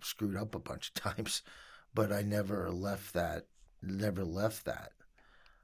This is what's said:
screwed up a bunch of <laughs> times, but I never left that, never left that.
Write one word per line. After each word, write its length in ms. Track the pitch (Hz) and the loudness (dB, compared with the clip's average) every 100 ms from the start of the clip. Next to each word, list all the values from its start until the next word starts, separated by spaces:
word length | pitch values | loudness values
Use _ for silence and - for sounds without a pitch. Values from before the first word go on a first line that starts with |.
screwed 340 | - - 104 98 | -6 -2 0 0
up 180 | 107 | -2
a 40 | 98 | -4
bunch 300 | - - - | -6 -6 -6
of 60 | |
<laughs> 200 | - 101 | -2 -2
times, 280 | 107 104 - - - - - - | 0 -2 -2 -4 -18 -18 -20 -2
but 160 | 110 104 | 2 4
I 100 | 101 | 4
never 480 | 104 104 98 101 90 | 4 2 2 0 0
left 420 | 87 98 98 - | 0 0 -2 0
that, 320 | 87 85 80 - - - - | 2 2 0 -6 -18 -20 -10
never 420 | 90 98 104 92 | -4 2 2 2
left 400 | 90 90 110 - | 0 2 2 2
that. 280 | - 58 - - - - - - - - | -4 -4 -6 -16 -20 -20 -20 -20 -20 -20